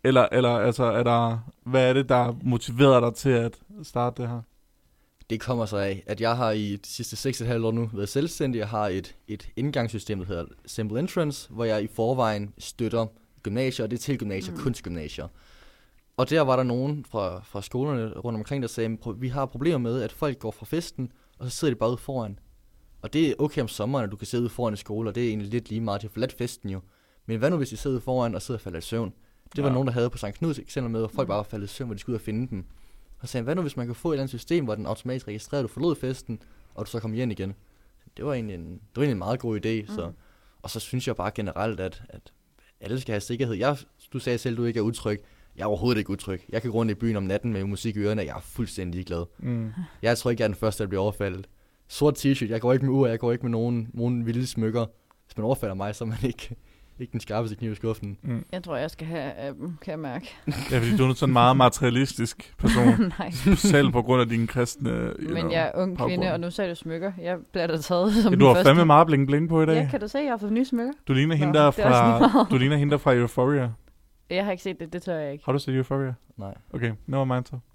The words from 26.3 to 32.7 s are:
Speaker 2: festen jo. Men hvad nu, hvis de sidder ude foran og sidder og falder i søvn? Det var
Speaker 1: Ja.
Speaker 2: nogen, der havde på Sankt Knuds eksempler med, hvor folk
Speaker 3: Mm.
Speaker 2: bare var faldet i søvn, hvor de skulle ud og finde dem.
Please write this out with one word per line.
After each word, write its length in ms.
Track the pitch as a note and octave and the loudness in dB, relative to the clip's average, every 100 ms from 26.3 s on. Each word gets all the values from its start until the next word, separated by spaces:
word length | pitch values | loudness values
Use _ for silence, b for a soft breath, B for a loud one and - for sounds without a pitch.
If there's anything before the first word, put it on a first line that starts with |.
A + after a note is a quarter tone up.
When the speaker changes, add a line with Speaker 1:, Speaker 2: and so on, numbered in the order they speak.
Speaker 2:
festen 380 | - A#2+ - G2+ | -4 -8 -6 -8
jo. 100 | F#2+ - _ _ _ - | -8 -10 _ _ _ -6
Men 120 | A2 | 0
hvad 120 | C3+ | 0
nu, 60 | E3+ | 0
hvis 120 | C3 | -2
de 80 | A2 | -6
sidder 180 | C#3+ B2+ | -4 -4
ude 40 | |
foran 300 | C3 B2+ A#2 | -2 -2 -2
og 80 | G2 | -4
sidder 160 | - A#2 | -6 -8
og 40 | |
falder 160 | F#2+ E2 | -8 -10
i 40 | |
søvn? 300 | - A2+ A2+ - _ _ - - | -6 -4 -4 -8 _ _ -10 -2
Det 80 | |
var 40 | C#3 | 0
Speaker 1:
Ja. 20 | |
Speaker 2:
nogen, 120 | B2+ C3+ | 2 0
der 40 | |
havde 160 | B2 A#2+ | 0 0
på 80 | - | -2
Sankt 200 | G3+ - | -8 -4
Knuds 200 | E3 C3+ | -4 -4
eksempler 320 | - - A#2+ | -6 -6 -4
med, 100 | A2+ | -2
hvor 80 | A2 | -4
folk 180 | - C3 | -4 -2
Speaker 3:
Mm. 40 | |
Speaker 2:
bare 60 | G2+ | -2
var 60 | |
faldet 280 | G#2 A2 G2+ | -4 -8 -10
i 40 | |
søvn, 140 | - B2 | -10 -10
hvor 60 | |
de 60 | G2+ | -8
skulle 140 | - | -6
ud 40 | A2+ | -6
og 60 | |
finde 240 | - A2 B2+ | -4 -6 -4
dem. 140 | G2+ - | -8 -10